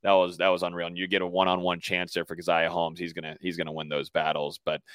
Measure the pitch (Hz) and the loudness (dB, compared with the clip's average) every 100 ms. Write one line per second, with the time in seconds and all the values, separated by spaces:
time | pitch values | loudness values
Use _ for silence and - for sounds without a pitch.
0 | 98 95 90 85 95 90 87 87 85 87 | 4 6 4 2 2 4 0 -4 -6 -4
1 | 92 95 90 90 92 90 90 87 - 90 | 0 0 2 4 4 4 0 -2 -2 -2
2 | 87 87 82 85 82 85 82 85 82 85 | -2 -4 -6 -4 0 2 2 0 -2 -4
3 | 87 85 78 78 90 85 78 78 76 73 | -8 -8 -10 -8 -6 -4 -6 -8 -4 -4
4 | 73 85 78 76 73 - - 76 - | -2 0 0 0 -4 -6 -6 -6 -8